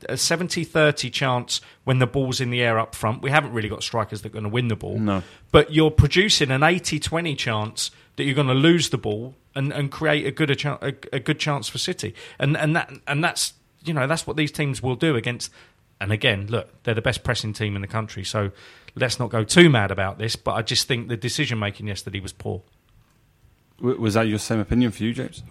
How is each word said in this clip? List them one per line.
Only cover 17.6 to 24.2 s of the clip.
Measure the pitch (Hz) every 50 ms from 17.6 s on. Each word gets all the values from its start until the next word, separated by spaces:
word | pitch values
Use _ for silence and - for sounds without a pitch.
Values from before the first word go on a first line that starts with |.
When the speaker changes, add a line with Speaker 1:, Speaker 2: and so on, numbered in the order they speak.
| 107 104 101
Speaker 1:
in | 98
the | 98
country, | - - 113 110 107 - 98 92
so | - - 107 101 95 - - - - - - - - -
let's | 110 127 123 - -
not | 123 110
go | 123 113 107
too | - - 175 175 160
mad | 135 110 101 98
about | 95 95 95 95 - -
this, | 110 113 -
but | - - 113 98
I | 113
just | 113 - 123 - -
think | - 127 117 107
the | 107 117
decision-making | - - 117 - 156 143 110 117 110 104 101 - - 107
yesterday | 104 98 - - 95 98 98
was | 92 - -
poor. | - - 104 98 95 - _ _ _ _ _ _ _ _ _ _ _ _ _ _ _ _ _ _ _ _ _ _
Speaker 2:
W-, | - - 123 - -
was | 117 107 98
that | 113